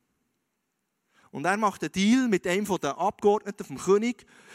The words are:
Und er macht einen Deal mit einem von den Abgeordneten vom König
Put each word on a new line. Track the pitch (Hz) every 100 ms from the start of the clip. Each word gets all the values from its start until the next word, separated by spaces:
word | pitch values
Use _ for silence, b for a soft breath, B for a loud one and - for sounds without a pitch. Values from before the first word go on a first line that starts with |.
| _ _ _ _ _ _ _ _ _ _ b b b
Und | 135
er | 160 202
macht | 214 -
einen | 160
Deal | 185 202 262 247
mit | 185 190
einem | 185 202
von | 180
den | 143
Abgeordneten | 139 190 - 202 208 202 - 190
vom | 131
König | 180 202 233 240 - B B